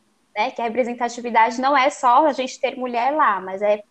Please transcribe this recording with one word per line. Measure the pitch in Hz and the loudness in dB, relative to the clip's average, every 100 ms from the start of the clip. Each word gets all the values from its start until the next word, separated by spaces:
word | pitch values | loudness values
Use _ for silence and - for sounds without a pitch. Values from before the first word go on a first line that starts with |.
| _ _ _ - | _ _ _ -6
né? | 240 | -6
Que | - | -4
a | 233 | -4
representatividade | 233 233 240 240 240 240 233 226 240 | -2 -4 -4 -6 -6 -2 2 2 2
não | 262 285 | 2 2
é | 269 | 2
só | 277 254 247 311 | 2 4 4 4
a | |
gente | 262 254 - | 0 -6 -6
ter | 247 254 | -6 -4
mulher | 247 240 254 | -6 -2 0
lá, | 302 254 196 | 2 2 0
mas | 185 196 | -4 -2
é | 208 208 - | 0 0 -4